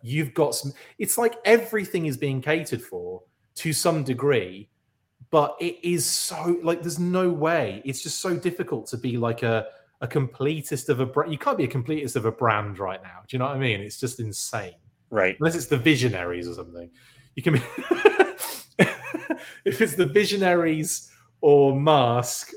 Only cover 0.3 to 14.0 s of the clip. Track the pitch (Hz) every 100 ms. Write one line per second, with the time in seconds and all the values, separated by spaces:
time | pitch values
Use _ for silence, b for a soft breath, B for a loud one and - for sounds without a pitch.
0.3 | - 143 - 139 B B - 214 - 233
1.3 | 233 - 226 226 220 185 180 156 123 139
2.3 | 131 147 160 - 113 - 90 87 92 -
3.3 | _ _ - 165 143 180 160 131 120 143
4.3 | 123 92 95 101 _ _ _ _ _ 123
5.3 | 156 143 - 170 175 175 175 - - -
6.3 | 165 170 175 165 170 170 156 175 180 180
7.3 | 151 160 165 110 98 135 127 156 - 185
8.3 | 170 175 175 165 123 - 117 127 117 117
9.3 | 113 117 113 110 B B B 123 156 131
10.3 | - 139 160 - 160 - 127 127 143 160
11.3 | 151 285 220 131 135 123 156 135 131 110
12.3 | - 117 104 104 95 92 95 95 90 -
13.3 | 131 135 135 131 101 104 -